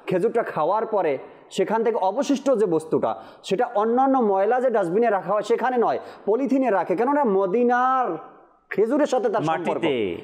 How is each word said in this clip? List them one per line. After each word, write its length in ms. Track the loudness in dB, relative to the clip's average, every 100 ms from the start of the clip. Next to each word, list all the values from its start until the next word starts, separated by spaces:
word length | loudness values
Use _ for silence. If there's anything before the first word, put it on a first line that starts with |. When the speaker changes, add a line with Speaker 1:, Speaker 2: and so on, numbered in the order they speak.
| -4
Speaker 1:
খেজুরটা 360 | 0 0 0
খাওয়ার 440 | -2 -2 0 0 0
পরে 320 | 0 0 -2 -8 -20 -8
সেখান 340 | -2 0 0
থেকে 120 | 0 0
অবশিষ্ট 540 | 0 0 -2 0 0
যে 160 | 2 2
বস্তুটা, 560 | 0 0 -2 -2 -4 -10 -16
সেটা 240 | -4 -2 -2
অন্যান্য 520 | 0 0 2 2 2
ময়লা 420 | 2 2 2 2
যে 100 | 2
ডাস্টবিনে 400 | 0 0 0 2
রাখা 220 | 0 0
হয় 100 | -2
সেখানে 340 | 0 0 0 2
নয়, 180 | 0 0 -6 -6 -2
পলিথিনে 440 | 0 2 0 2
রাখে, 260 | 0 0 0
কেননা 280 | 2 2
মদিনার 1160 | 2 2 2 2 2 2 2 0 -2 -6 -12 -20 -20 _ -6
খেজুরের 360 | -2 0 2 0
সাথে 220 | 0 -2
তার 140 | -2
সম্পর্ক। 260 | -2 -2 -4
Speaker 2:
মাটিতে 480 | -2 -2 -2 -2 -6